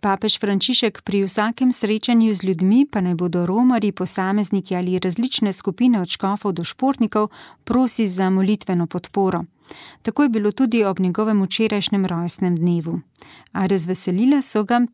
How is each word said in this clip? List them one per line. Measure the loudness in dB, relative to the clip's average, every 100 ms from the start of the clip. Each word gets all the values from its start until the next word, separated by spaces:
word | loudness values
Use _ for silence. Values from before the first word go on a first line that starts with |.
Papež | -2 -2 -2 -2
Frančišek | 0 0 0 0 0 -4
pri | -4 -2
vsakem | 0 0 -2 0 0
srečanju | 0 0 -2 2 2 4
z | 2
ljudmi, | -2 0 4 4 4
pa | 0
naj | -2
bodo | 0 0 0 0
romarji, | 2 2 2 0
posamezniki | -2 -4 -2 0 0 0 -2 -2 -4
ali | -2 -2
različne | -2 -2 -2 0 -2
skupine | -2 -4 0 2 2
od | 0
škofov | -4 -2 -2 -4
do | -4
športnikov, | -6 -2 -2 0 0 0 -2 -6 -20 -20
prosi | -2 0 2 2 0
za | 0 2
molitveno | 2 2 0 0 -2 -2
podporo. | -6 -6 -2 0 -2 -6 _ _ -20 -20 -8
Tako | -6 0
je | 2
bilo | 2 0
tudi | 0 0 2
ob | 0 2
njegovem | 0 0 0 2
včerajšnjem | 0 0 0 0 -2 -2 -2
rojstnem | -2 -4 -2 0 2
dnevu. | 2 0 -2 -6 -8 -20 -20 -20 -12
A | -4 0
razveselila | 0 0 -2 -2 2 2 2
so | 2 0
ga | 2 2 0